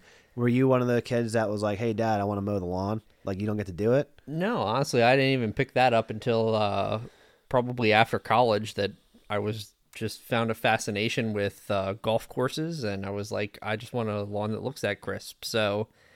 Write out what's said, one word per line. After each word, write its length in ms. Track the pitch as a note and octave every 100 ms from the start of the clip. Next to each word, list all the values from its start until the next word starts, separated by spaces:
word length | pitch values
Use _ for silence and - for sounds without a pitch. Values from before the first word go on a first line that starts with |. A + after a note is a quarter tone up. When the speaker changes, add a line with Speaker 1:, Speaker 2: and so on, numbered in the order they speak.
| - - _
Speaker 1:
Were 140 | B2 A#2+
you 200 | B2 C3
one 140 | B2+
of 60 | B2
the 120 | A#2+
kids 320 | - A#2+ A#2
that 160 | A2+ G#2+
was 140 | G#2
like, 160 | G#2 G2
"Hey, 160 | A#2
Dad, 260 | G#2+ A2+ G#2
I 40 |
wanna 180 | G2+ G2+
mow 160 | G2+ G2+
the 80 | F2+
lawn"? 340 | F#2 G2 A2 - _
Like, 160 | - F#2+
you 60 | G#2+
don't 100 | G#2
get 120 | G2
to 40 |
do 220 | E2+ G#2+
it? 160 | C3 - - -
Speaker 2:
No, 320 | D#3+ G3 A3
honestly, 440 | G#2 B2 C#3+ B2+
I 140 | A#2 C3+
didn't 160 | C3+
even 220 | C3 A2
pick 180 | - C3
that 220 | B2+ B2+
up 160 | A2+ -
until, 440 | G#2+ B2 A2+ A2+
uh, 460 | A2 G#2 G2 G2+ G#2+ B2 - _ _ _
probably 420 | B2+ B2 B2 A2
after 280 | G#2+ A#2 A2+
college 560 | - A2+ B2 G#2 G#2+
that 180 | - G2+ - _ _ -
I 80 | G#2
was 340 | G#2 A2 G2+ _ _
just 260 | - A2 -
found 300 | - A#2 A#2
a 40 |
fascination 760 | A#2 B2 A2 - G#2 A2+ - A2+
with, 380 | G#2 G2+ - -
uh, 240 | G2+ F#2+ G#2
golf 260 | A2+ A2+ -
courses, 560 | - C3 - D#3+ D#3+
and 220 | G#2+ G2 G2+
I 20 |
was 240 | G2+ G#2
like, 260 | G2+ G#2 -
"I 140 | G#2+ A2
just 180 | A#2
want 160 | B2 A2
a 140 | G#2
lawn 280 | G2+ G#2 G#2+
that 100 | G#2+
looks 200 | A2+ -
that 180 | G#2 G2+
crisp." 420 | - F#2+ - -
So 460 | - A2+ G#2+ G#2 G#2+ _ _